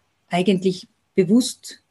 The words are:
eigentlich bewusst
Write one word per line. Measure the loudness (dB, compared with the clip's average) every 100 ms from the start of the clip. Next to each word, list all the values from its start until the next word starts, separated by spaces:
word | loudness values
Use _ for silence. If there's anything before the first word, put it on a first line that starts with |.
| _ _ _
eigentlich | -2 0 0 -2 -4 -8 _ _
bewusst | -2 2 2 0 -6 -18 -20 _